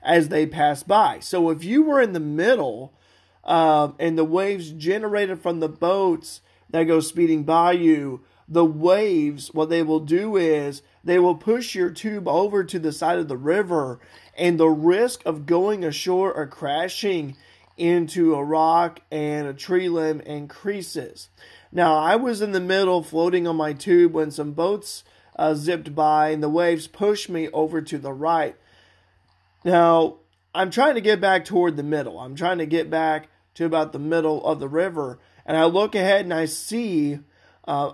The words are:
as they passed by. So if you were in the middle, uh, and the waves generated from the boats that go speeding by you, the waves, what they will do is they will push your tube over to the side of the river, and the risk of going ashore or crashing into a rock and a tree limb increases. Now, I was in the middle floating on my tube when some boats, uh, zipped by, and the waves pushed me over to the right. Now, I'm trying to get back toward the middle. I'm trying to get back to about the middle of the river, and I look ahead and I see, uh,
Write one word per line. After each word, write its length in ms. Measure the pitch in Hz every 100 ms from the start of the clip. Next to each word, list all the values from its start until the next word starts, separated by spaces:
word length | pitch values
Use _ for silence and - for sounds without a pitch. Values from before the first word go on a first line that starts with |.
as 260 | - 170 151
they 160 | 156 156
passed 420 | 165 147 143 -
by. 320 | 208 175 -
So 300 | - 185 165
if 140 | 156
you 180 | 170 262
were 180 | 311 277
in 140 | 233
the 60 | 175
middle, 760 | 151 151 202 247 139 110 135 _ _ _ _ _
uh, 460 | - 165 160 151 147 -
and 180 | 165 160
the 80 |
waves 460 | 160 175 196 202 160
generated 680 | 160 160 208 214 208 196 175
from 180 | 180 170
the 80 | 160
boats 720 | 156 170 196 190 160 - - _ _ _
that 140 | 160
go 160 | 160 160
speeding 440 | 156 - 170 156
by 280 | 147 165 170
you, 500 | 180 165 151 143 127 _ _ -
the 160 | 165
waves, 880 | 165 151 170 196 214 170 147 143 - 156
what 140 | 156
they 120 | 170
will 180 | 156 156
do 380 | 147 175 214 196
is 460 | 165 151 143 139 - _
they 140 | 175 180
will 180 | 180 170
push 380 | 214 233 233
your 160 | 190 175
tube 380 | 160 214 208 175
over 360 | 156 202 202
to 140 | 180 185
the 140 | 160
side 260 | 147 170 175
of 100 | 156
the 100 | 127
river, 640 | 143 185 190 165 135 123 - - - -
and 220 | 175 165
the 100 | 160
risk 560 | 151 160 185 247 - -
of 220 | 156 147
going 360 | 170 196 208
ashore 480 | 165 143 185 185 190
or 140 | 151 139
crashing 920 | - 147 147 180 - 208 180 143 135 _ _ _ -
into 580 | 170 175 160 180 165
a 100 | 147
rock 580 | 143 156 160 165 170 - -
and 340 | 156 151 147 147
a 80 |
tree 340 | 139 - 180 185
limb 320 | 170 156 151
increases. 1080 | - 147 147 - 202 202 170 160 120 - - _ - - _
Now, 240 | 175 170 156
I 180 | 156 220
was 260 | 254 208
in 100 | 208
the 80 | 190
middle 440 | 180 190 190 180
floating 420 | 160 160 170 180 170
on 100 | 160
my 180 | 151
tube 400 | 143 196 175 170
when 180 | 160 151
some 220 | 147 147
boats, 500 | 147 175 208 - - - _ _ -
uh, 180 | 156
zipped 400 | 147 151 170 151
by, 360 | 147 151 151 156
and 120 | 156
the 80 | 151
waves 380 | 160 175 165 156
pushed 420 | - 202 208 -
me 200 | 170 160
over 320 | 151 156 160
to 160 | 151 143
the 140 | 135
right. 420 | 135 156 165 147 - _ _ _ _ _ _ _ _ _ _
Now, 520 | 175 175 170 165 160 - _ _ _ 170
I'm 160 | 190
trying 240 | 226 285 247
to 60 |
get 200 | 208 208
back 240 | 190 190 170
toward 320 | 190 175 147
the 60 |
middle. 360 | 143 151 123 87
I'm 160 | 127 139
trying 220 | 175 180
to 80 | 156
get 240 | 165 156
back 400 | 160 160 156 - _ _ -
to 100 | 165
about 260 | 160 156
the 80 | -
middle 440 | 147 165 156 151
of 160 | 139 151
the 100 | 139
river, 500 | 156 190 165 135 131 _ _ -
and 100 | 160
I 100 | 170
look 280 | 180 208
ahead 280 | 208 185 196
and 120 | 180
I 120 | 165 160
see, 760 | - - 226 233 165 147 143 - _ _ _ -
uh, 240 | 143 143